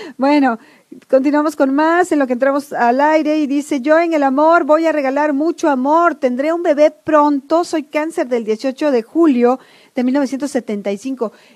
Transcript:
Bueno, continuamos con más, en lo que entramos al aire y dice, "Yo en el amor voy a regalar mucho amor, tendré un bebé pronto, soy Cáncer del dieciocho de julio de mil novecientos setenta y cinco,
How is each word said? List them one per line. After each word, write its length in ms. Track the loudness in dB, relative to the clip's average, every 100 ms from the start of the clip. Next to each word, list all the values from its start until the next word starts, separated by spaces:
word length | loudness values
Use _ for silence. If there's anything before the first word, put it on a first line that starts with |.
| -16 -4
Bueno, 400 | 0 2 2 0 -8 _ _ -20 0
continuamos 480 | 0 2 0 -2 -2
con 180 | 0
más, 380 | 2 2 2 2
en 60 | 0
lo 80 | 0
que 80 |
entramos 400 | 0 0 -2 -6
al 260 | -2 0 2
aire 380 | 2 2 0 0
y 80 | 0
dice, 340 | -4 -2 -4
"Yo 180 | 2 2
en 140 | 2
el 100 | 0
amor 420 | 0 2 2 2
voy 220 | 2 2 2
a 60 |
regalar 400 | 0 -2 0 -2
mucho 380 | 0 -2 -2 -2
amor, 460 | 0 2 2 2 0
tendré 360 | -4 -2 -4
un 100 | -2
bebé 280 | 0 2 2
pronto, 760 | 0 0 2 2 0 0 -2
soy 200 | 0 -4
Cáncer 440 | -4 -6 -4 -4 -4
del 160 | -4
dieciocho 460 | -2 -4 -4 -2 0
de 120 | 0
julio 560 | -2 2 2 4 2 0 -6 _ _
de 100 | -4
mil 80 | -2
novecientos 380 | 0 -2 -4 -6
setenta 420 | -6 -6 -6 -6
y 60 | -6
cinco, 340 | -8 -8 -8 -10 _